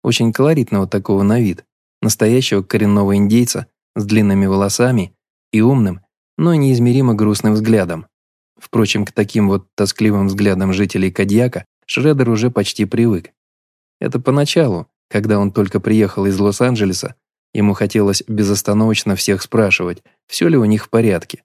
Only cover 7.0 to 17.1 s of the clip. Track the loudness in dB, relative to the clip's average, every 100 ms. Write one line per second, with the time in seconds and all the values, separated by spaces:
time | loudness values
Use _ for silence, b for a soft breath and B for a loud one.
7 | 2 2 0 0 0 0 2 0 0 -8
8 | -12 _ _ _ _ _ -6 -2 0 -2
9 | -4 -4 -2 0 0 -2 -6 -4 -4 0
10 | 0 0 -2 0 0 0 -2 0 -2 -2
11 | -2 -2 0 0 0 -4 -14 _ -8 0
12 | 0 2 2 2 0 -2 -4 -4 -2 0
13 | 0 0 -6 _ _ _ _ _ _ _
14 | -6 -4 0 0 0 2 0 -2 -8 _
15 | _ -4 0 0 0 0 -2 -2 0 2
16 | 2 0 -2 0 0 0 0 0 -2 -2
17 | -8